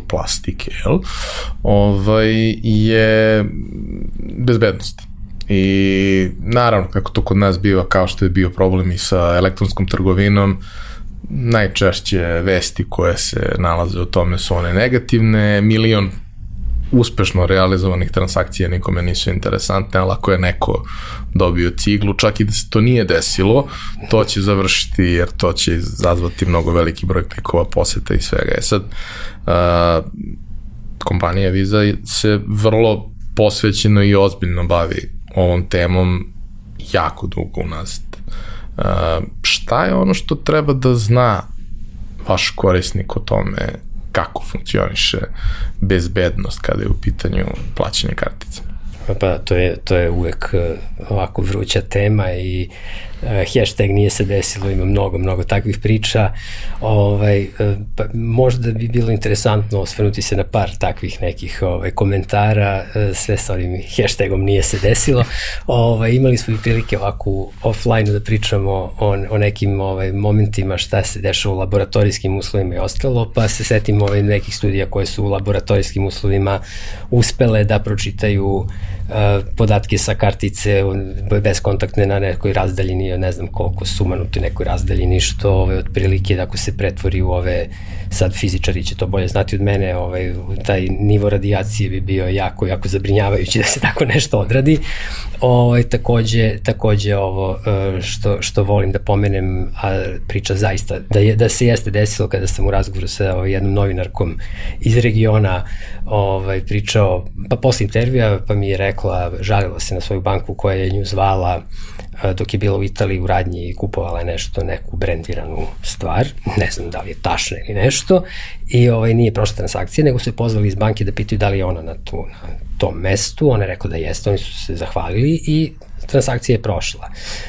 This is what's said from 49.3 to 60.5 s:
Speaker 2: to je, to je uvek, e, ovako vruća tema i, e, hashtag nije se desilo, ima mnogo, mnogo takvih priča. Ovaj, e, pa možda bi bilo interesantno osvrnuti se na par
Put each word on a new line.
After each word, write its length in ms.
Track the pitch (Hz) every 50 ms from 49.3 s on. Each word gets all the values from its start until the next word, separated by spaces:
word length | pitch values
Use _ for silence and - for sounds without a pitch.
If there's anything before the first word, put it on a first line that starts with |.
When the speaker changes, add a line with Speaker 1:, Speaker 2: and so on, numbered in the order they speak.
| 87
Speaker 2:
to 180 | - - - 90
je, 220 | 87 90 90 82
to 180 | - - - 95
je 140 | 87 87 85
uvek, 400 | 85 87 87 82 - - - - -
e, 220 | 90 85 82 78 - - - - - - -
ovako 320 | 104 101 95 - - -
vruća 400 | 95 92 98 98 101 - - 104
tema 520 | - - - 101 101 104 107 101 95 92 90
i, 360 | 90 92 92 90 90 92 - - - - - - - - - - - -
e, 220 | 120 107 98 - - -
hashtag 360 | 123 104 - - - 104 98
nije 200 | 98 101 104 98
se 160 | - - 104
desilo, 440 | 92 101 98 - - - 98 98 98
ima 160 | 95 92 90
mnogo, 320 | 95 101 101 98 95 87
mnogo 260 | 85 92 95 92 92 90
takvih 340 | - 98 101 107 107 98 -
priča. 520 | - 107 110 110 110 - - 110 101 - - - - - - - - - - -
Ovaj, 600 | - 110 107 101 101 101 104 101 104 104 101 101
e, 60 | 98 - - - 107 101 101 98 101 - -
pa 80 | - 107 107 117
možda 580 | 117 113 117 113 123 131 127 123 123 113 117
bi 160 | 110 113 117
bilo 240 | 117 117 120 117 113
interesantno 680 | 113 101 - 107 104 104 - 117 107 107 104 104 107 98
osvrnuti 420 | 95 - - - 104 101 104 98
se 140 | - - 107
na 80 | 92 87
par 260 | -